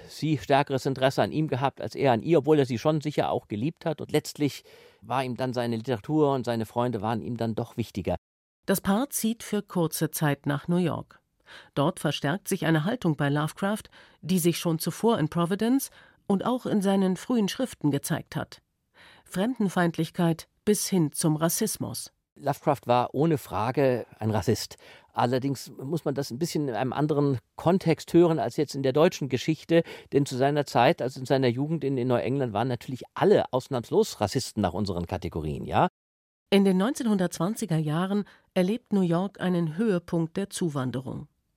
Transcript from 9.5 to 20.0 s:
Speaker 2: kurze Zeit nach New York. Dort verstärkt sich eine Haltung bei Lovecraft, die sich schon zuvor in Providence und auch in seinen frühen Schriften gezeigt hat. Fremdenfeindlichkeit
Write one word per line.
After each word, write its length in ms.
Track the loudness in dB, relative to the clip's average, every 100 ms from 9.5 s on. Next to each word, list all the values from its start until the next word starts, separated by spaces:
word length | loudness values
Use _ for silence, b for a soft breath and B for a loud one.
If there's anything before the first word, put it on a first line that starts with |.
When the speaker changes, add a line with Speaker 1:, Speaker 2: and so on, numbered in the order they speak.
| -6
Speaker 2:
kurze 480 | -4 -2 -2 0 -4
Zeit 380 | 0 0 0 -2
nach 200 | -4 0
New 100 | 0
York. 420 | 0 -2 -10 -20 _ _ B B B 0
Dort 240 | 0 0
verstärkt 480 | -4 -2 -2 -4 -2
sich 180 | -2 2
eine 180 | 2
Haltung 320 | 0 0 0 0
bei 140 | 0
Lovecraft, 600 | 0 -2 -4 -4 -4 -8 B B B
die 180 | -2 0
sich 180 | 2 0
schon 220 | 0 -2
zuvor 400 | -2 -2 0 2
in 100 | 0
Providence 600 | 0 -2 0 0 0 -2 b b b -2
und 200 | 0 0
auch 200 | -2 0
in 160 | 0
seinen 340 | 2 2 2 0
frühen 320 | -2 0 0
Schriften 440 | -2 -6 -2 -2
gezeigt 440 | 0 -2 -6 -6 -8
hat. 260 | -8 -12 _ _ _ B B B -10
Fremdenfeindlichkeit 1200 | -2 -2 0 0 2 0 0